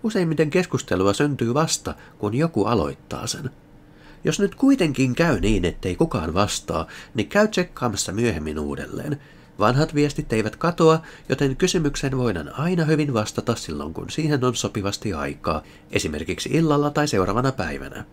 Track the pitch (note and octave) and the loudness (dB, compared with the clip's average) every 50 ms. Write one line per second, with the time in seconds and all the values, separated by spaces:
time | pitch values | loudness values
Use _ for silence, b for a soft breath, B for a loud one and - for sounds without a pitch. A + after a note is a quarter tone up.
0 | - A3+ G#3+ G#3 F3+ E3 D#3 D3 D#3+ D3+ - F3+ F3+ - - C3 - - G2+ F2+ | -2 0 0 2 2 2 2 2 2 2 2 0 0 2 -2 -4 0 0 2 4
1 | F#2+ G2+ G2+ - C#3+ D3 C#3 A#2 A#2+ A2+ A#2+ D3 E3 D#3+ - - - F#2 - B | 4 4 4 4 2 0 2 0 0 0 2 2 2 0 0 -4 -4 -8 -10 B
2 | B B B - - G#2 G#2+ C3 D#3+ E3 - G#2+ G2 G#2 A#2+ G#2 D2+ C#2+ C#2 - | B B B -4 -4 -2 0 0 0 0 2 0 2 2 2 2 2 0 -4 -8
3 | - - - - - - - - D2+ - - - - - - - B B B B | -12 -12 -10 -8 -6 -6 -8 -6 -8 -10 -10 -12 -20 -20 -20 -20 B B B B
4 | B B B B B - - - G3+ G3 - - - C4+ C#4 C4+ F#3 D#3 C3+ B2 | B B B B B -2 0 2 0 0 2 2 4 4 6 6 4 0 2 2
5 | C3+ B2+ B2 - E3 E3+ C#3 F#2+ F2 G#2 A2 F#2+ F2 E2+ D#2+ - - F#2+ F2+ - | 2 2 2 2 2 2 2 2 2 2 2 4 2 0 -2 -2 -4 -4 0 0
6 | E3 D#3+ - A2 D#2+ D#2+ D#2 F#2 G#2 G2 - - - - E2 D#2+ D#2+ B B B | 0 0 0 -2 -2 0 0 0 0 0 0 -6 -6 -4 -4 -4 -4 B B B
7 | B B B A#2 G#2 - - G3+ G#3+ G#3 G#3+ - F3+ E3+ - - - A#2+ G2+ F#2+ | B B B -4 -4 0 4 4 4 4 2 -2 -2 -4 -4 -4 -4 -4 -2 -2
8 | - - F2 G#2+ A#2 A#2 F#2 D#2+ D2+ D#2 D2+ D2+ D2+ D2 C#2+ C2+ - - - - | -6 -4 -2 0 0 0 0 0 -4 -4 -4 -4 -4 -4 -6 -8 -8 -10 -10 -8
9 | - D3+ D3 B B B B B B B B - G2+ A2 B2 C3+ D#3 D3+ - C#3+ | -6 -6 -6 B B B B B B B B 2 2 4 4 4 2 2 2 0
10 | D3 C#3+ - - - - A#2 A2 G#2 A2 - - - E3 E3 - E3 D#3+ D#3+ D#3+ | 0 0 0 -4 -4 -2 -2 -2 -2 -2 -4 -2 -2 -2 2 6 6 6 6 4
11 | E3 B B B B - C3+ C3 C#3+ C3+ C3 - F#3 F3+ - F#3 D3+ C#3+ C3+ - | 0 B B B B -4 -2 0 0 0 0 0 0 0 0 0 0 0 -2 -2
12 | - C3+ C3 C3 B2 A#2+ G2 E2+ D2 - - - C#3+ F3 F#3 F3 D#3+ D3 D#3+ D3 | -4 -2 -2 0 0 0 0 -2 -6 -8 -6 -4 -2 0 0 0 2 2 2 2
13 | D#3 C#3+ B2+ A2 G#2+ - - - - - A2+ - - - D#2 D2 C#2+ D#2 D#2+ - | 2 0 0 0 -2 -2 -4 -4 -2 -2 -2 -2 -4 -8 -8 -8 -8 -8 -8 -10
14 | E2+ - - - D#3 D3+ D3 C3 B2 B2+ A#2 - - G#2 - A2 F#2 G2+ G2+ - | -10 -8 -4 -2 0 2 2 2 2 0 0 0 -4 -4 -4 -2 -4 -4 -6 -4
15 | - A2 F2+ D#2 C#2+ C#2+ C#2 - - F2+ D#2+ D#2 B B B B B B - - | -6 -6 -4 -4 -6 -6 -8 -6 -4 -2 -2 -2 B B B B B B -4 -2
16 | - D#2+ D2+ D2+ D#2+ - F2+ - - - - D#3+ E3 D#3 D3 C#3+ D3 D3 D3 D3+ | -2 -2 -4 -6 -4 -6 -6 -6 -4 0 0 2 2 4 2 2 2 0 0 0
17 | D3 D3 - G2+ F#2 F#2 G2 A#2 B2+ C3+ C3 - A2+ A2+ - - - - - - | 0 2 2 2 2 2 0 0 0 0 0 -2 -6 -6 -6 -8 -10 -12 -12 -14
18 | G#2 - | -14 -14